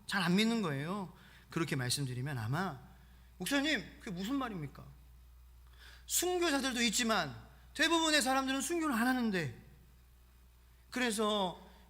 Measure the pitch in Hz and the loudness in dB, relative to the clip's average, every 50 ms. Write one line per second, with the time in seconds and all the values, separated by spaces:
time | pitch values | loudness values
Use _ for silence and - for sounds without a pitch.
0 | - - 190 202 175 170 175 202 220 226 233 233 202 160 139 135 147 165 196 208 | -8 -4 -2 0 2 4 4 6 4 4 2 2 0 -2 -2 -2 -4 -4 -4 -6
1 | 185 - - - - - - - - - - 165 165 - 165 135 123 123 123 143 | -6 -8 -12 -16 -20 -20 -20 -20 -16 -8 -4 -4 -2 0 -2 -2 0 0 -2 -2
2 | 143 127 123 123 127 151 143 123 107 110 139 165 196 180 139 - - - - - | -2 -4 -4 -4 -4 -4 -4 -4 -4 -2 -2 -2 -2 -2 -4 -8 -12 -18 -20 -20
3 | - - - - - - - - 185 - 277 277 269 311 294 214 - - - - | -20 -20 -20 -20 -20 -18 -12 -8 -4 0 0 2 2 2 0 -2 -4 -8 -14 -14
4 | - 233 175 175 196 214 277 277 262 233 208 170 147 135 - - 131 - - - | -10 -8 -6 -6 -4 -2 -2 -2 -2 -4 -6 -6 -8 -8 -10 -14 -18 -18 -20 -20
5 | - - - - - - - - - - - - - - - - - - - - | -20 -20 -20 -20 -20 -20 -20 -20 -20 -20 -20 -20 -20 -20 -20 -20 -20 -20 -20 -18
6 | - - - - 349 359 359 359 349 339 277 277 240 262 226 240 233 233 - - | -8 -4 -2 0 0 0 0 2 2 2 2 2 0 0 0 2 2 2 2 2
7 | 247 226 220 190 160 139 120 - - - - - - - - - 302 320 339 330 | 2 2 2 2 0 -2 -6 -12 -14 -18 -20 -20 -20 -8 -2 0 2 4 4 4
8 | 320 311 302 294 220 254 262 269 269 262 269 269 262 - 349 339 320 302 247 214 | 4 4 4 4 4 4 2 2 2 0 0 -2 -2 -2 0 0 0 0 2 2
9 | 233 254 262 254 240 220 190 180 156 127 110 - - - - - - - - - | 2 2 4 2 2 2 2 0 -2 -4 -6 -10 -16 -20 -20 -20 -20 -20 -20 -20
10 | - - - - - - - - - - - - - - - - - - - 254 | -20 -20 -20 -20 -20 -20 -20 -20 -20 -20 -20 -20 -20 -20 -20 -20 -16 -8 -4 0
11 | 254 240 208 220 220 208 214 208 190 175 156 - - - - - - - | 0 0 0 2 2 2 2 2 0 0 -2 -6 -14 -20 -20 -20 -20 -18